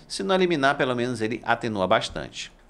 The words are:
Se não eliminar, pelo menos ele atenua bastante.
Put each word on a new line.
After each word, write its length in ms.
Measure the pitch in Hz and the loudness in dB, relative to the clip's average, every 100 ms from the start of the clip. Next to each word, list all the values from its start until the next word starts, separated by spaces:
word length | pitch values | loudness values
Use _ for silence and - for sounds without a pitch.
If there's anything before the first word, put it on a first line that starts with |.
| - | -12
Se 160 | - | -6
não 140 | 196 185 | 0 2
eliminar, 400 | 185 165 135 139 | 2 4 2 2
pelo 180 | 139 | 0
menos 280 | 123 120 117 | 0 -2 -2
ele 200 | 110 117 - | -4 -4 0
atenua 420 | 117 120 104 92 | 0 0 0 2
bastante. 640 | 110 - 80 65 - - - | 2 2 -8 -10 -12 -14 -16